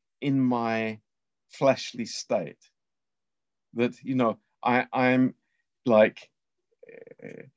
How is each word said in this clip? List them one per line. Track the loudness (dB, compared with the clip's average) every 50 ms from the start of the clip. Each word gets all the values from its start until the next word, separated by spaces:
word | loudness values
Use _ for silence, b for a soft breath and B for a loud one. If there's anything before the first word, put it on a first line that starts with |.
| _ _ _ -8
in | -4 -2 0 0
my | 2 0 0 0 -2 -2 -2 -2 -2 -4 -6 -10 _ _ _ _ _ _ _ _ _ _
fleshly | -6 0 2 2 2 2 -2 -10 -10 -10 -10
state. | -10 -10 -10 -6 -4 -4 -4 -4 -6 -12 _ _ _ _ _ _ _ _ _ _ _ _ _ _ _ _ _ _ _ _ _ _ _ -4
That, | -2 -2 -2 -4 -6 -8
you | -4 -2
know, | 0 0 0 -2 -4 _ _ _ _ -2
I, | 0 0 0 0 -2
I'm | -2 0 2 2 4 4 2 0 0 _ _ _ _ _ _ _ _ _ 0
like, | 4 6 6 6 6 2 -2 -18 _ _ _ _ _ _ _ _ _ _ _ -20 -20 -20 -20 -20 -20 -20 _ -20
uh, | -18 -18 -18 -20 -20 _